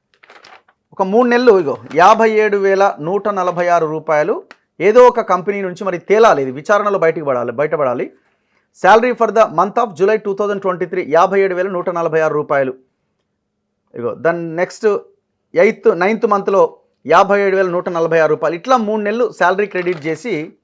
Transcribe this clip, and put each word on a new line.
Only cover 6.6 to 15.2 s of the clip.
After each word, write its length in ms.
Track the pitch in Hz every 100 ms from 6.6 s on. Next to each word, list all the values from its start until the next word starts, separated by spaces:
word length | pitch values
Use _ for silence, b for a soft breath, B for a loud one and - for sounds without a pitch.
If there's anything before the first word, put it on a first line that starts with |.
| 185 208 208 190
బయటికి 260 | 165 165 143
పడాలి, 260 | 123 120
బయటపడాలి. 640 | 117 156 160 135 123 196 _ _ _ _ _ _ - 185
"Salary 320 | 220 247 233
for 100 | 220
the 160 | 208 185 160
month 300 | 196 233 240
of 100 | 156
July 220 | 196 220
two 160 | 214
thousand 280 | 196 208 202 196
twenty-three, 380 | 180 175 185 135
యాభై 340 | 160 185 196
ఏడు 140 | 190 180
వేల 120 | 196
నూట 220 | 180 175
నలభై 300 | 175 165 156
ఆరు 140 | 156
రూపాయలు." 400 | 147 143 143 135 127 _ _ _ _ _ _ _ _ _ _ _ -
ఇగో 200 | 117 -
దాని 400 | 156 170 170 160
నెక్స్ట్ 440 | 180 - 214 202 - _